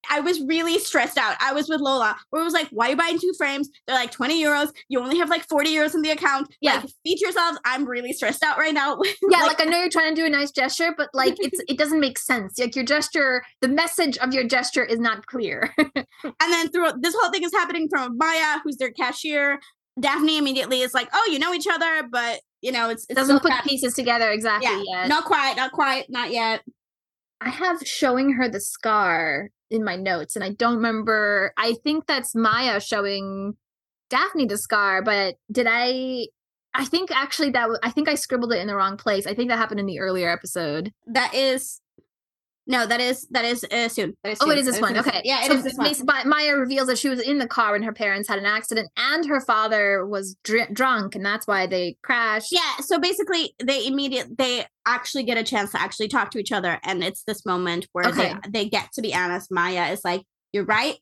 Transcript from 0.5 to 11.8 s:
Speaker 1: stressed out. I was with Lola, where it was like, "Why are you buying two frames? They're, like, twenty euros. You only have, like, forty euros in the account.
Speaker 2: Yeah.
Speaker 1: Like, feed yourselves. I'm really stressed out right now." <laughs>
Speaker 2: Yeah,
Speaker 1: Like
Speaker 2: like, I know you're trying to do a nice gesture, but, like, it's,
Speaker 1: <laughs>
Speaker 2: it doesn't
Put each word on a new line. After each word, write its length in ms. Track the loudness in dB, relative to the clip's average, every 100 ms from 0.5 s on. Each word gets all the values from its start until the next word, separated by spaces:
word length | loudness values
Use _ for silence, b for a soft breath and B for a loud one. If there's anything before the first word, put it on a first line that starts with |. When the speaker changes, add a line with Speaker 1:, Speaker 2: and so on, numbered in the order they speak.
| 0 2 0
Speaker 1:
stressed 400 | 0 0 2 0
out. 180 | 0 0
I 100 | 0
was 160 | 0 -2
with 120 | -2
Lola, 340 | 0 2 0 -2 -6
where 100 | -4
it 40 | 0
was 80 |
like, 140 | -2 -2
"Why 160 | -2 0
are 40 |
you 40 | 2
buying 220 | 0 0
two 160 | -2 0
frames? 320 | -2 -2 -6 b -2
They're, 80 |
like, 160 | 0 0
twenty 320 | -2 0 2
euros. 280 | 2 2 0 B B
You 100 | 4
only 200 | 6 2
have, 100 | 4
like, 180 | 2 2
forty 280 | 2 4
euros 200 | 4 4
in 60 | 4
the 80 | 2
account. 400 | 2 2 2 -2 0
Speaker 2:
Yeah. 140 | 2 2
Speaker 1:
Like, 100 | -2 _
feed 160 | -2 0
yourselves. 380 | 0 2 0 0 -2
I'm 180 | -2
really 300 | -2 -4 -4
stressed 280 | -2 -2 0
out 140 | 0 2
right 160 | 2
now." 240 | 2 0 0 -2
<laughs> 200 | 2 4
Speaker 2:
Yeah, 100 | 6
Speaker 1:
Like 160 | 6 2
Speaker 2:
like, 20 |
I 40 | 2
know 80 | 2
you're 120 | 2
trying 240 | 2 2
to 40 | 2
do 20 | 2
a 40 |
nice 220 | 2 0
gesture, 420 | 0 -2 0 -2 -2
but, 140 | -4
like, 220 | 2 0 0
it's, 200 | -4 -4
Speaker 1:
<laughs> 40 | -4
Speaker 2:
it 80 |
doesn't 240 | -2